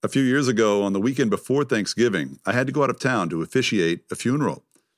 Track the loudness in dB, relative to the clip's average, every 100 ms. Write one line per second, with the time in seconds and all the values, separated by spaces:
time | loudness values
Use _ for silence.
0 | -2 0 2 2 2 2 2 4 2 0
1 | -2 0 0 0 0 -2 0 0 -2 0
2 | 2 2 -4 -8 -4 -2 0 0 -2 0
3 | -2 -2 -2 -4 -2 -2 0 0 0 0
4 | _ -6 -2 0 -2 -4 _ _ _